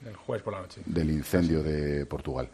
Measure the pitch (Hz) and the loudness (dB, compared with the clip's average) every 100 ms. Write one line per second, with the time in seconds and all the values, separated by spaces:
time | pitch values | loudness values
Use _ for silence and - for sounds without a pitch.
0 | 123 95 - 113 110 98 90 - - 82 | -16 -12 -6 -6 -4 -8 -10 -10 -2 2
1 | 78 78 69 92 82 78 76 76 73 73 | 2 2 2 4 6 4 2 2 2 0
2 | 71 73 73 64 64 | -2 -4 -4 -4 -4